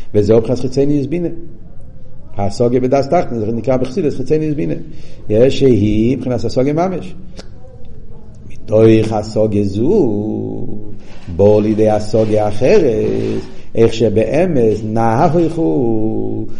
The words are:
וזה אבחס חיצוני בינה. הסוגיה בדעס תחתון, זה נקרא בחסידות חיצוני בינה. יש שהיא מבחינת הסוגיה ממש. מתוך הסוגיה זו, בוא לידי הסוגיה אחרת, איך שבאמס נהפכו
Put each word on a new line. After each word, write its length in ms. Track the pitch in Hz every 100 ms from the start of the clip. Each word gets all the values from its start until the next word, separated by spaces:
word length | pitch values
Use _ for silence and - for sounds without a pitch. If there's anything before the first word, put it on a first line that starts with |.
| -
וזה 240 | 107 98 113
אבחס 220 | 113 123
חיצוני 480 | 127 135 139 147 127
בינה. 200 | 175 165 - - - - - - - - - - -
הסוגיה 420 | 101 - 120 127
בדעס 280 | 127 139 135
תחתון, 320 | 175 - 120
זה 120 | 104
נקרא 260 | 117 131 127
בחסידות 360 | 127 202 147
חיצוני 380 | 135 127 156 156
בינה. 220 | 147 165 143 - - - - -
יש 300 | 107 135 -
שהיא 580 | 135 107 104 107 117 131
מבחינת 280 | 127 117 110
הסוגיה 280 | 127 135
ממש. 420 | 151 185 165 92 - - - - - - - - - - - - - -
מתוך 600 | - - 110 113 110 104
הסוגיה 520 | 107 107 - 123 101
זו, 1040 | 101 98 135 214 131 104 107 107 107 107 - 104 - - - - - 85
בוא 260 | 104 107
לידי 280 | 107 107 107
הסוגיה 580 | 104 104 113 104 107 104
אחרת, 960 | - 131 214 143 107 107 110 107 110 - - - -
איך 180 | 113
שבאמס 880 | - 110 101 - 139 185 135 113 104
נהפכו 1600 | 107 110 113 113 180 175 160 160 160 151 117 110 110 107 107 107 113